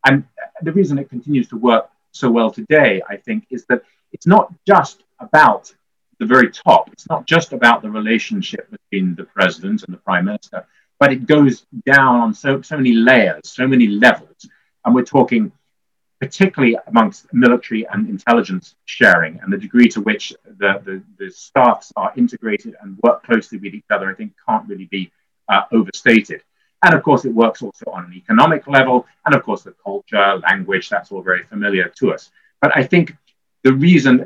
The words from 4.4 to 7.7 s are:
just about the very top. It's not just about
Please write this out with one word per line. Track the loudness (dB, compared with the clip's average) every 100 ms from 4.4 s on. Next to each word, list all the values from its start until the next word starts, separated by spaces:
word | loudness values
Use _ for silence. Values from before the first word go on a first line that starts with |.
| 2 -8 2
just | 2 2 -10 _ _ 0
about | 4 4 2 -8 _ _ _ _ _
the | 2
very | 2 2 -2 2
top. | 2 2
It's | _ -8
not | -8 0
just | -2 0
about | 0 0